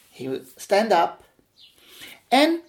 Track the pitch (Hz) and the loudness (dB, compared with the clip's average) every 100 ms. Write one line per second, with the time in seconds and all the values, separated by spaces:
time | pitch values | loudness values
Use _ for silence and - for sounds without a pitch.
0 | _ - 131 135 - - - 202 220 170 | _ -14 -10 -10 -12 -14 -2 0 2 2
1 | - - _ _ _ _ - _ - - | 0 -4 _ _ _ _ -20 _ -20 -20
2 | - - - 262 311 330 | -20 -20 0 2 2 0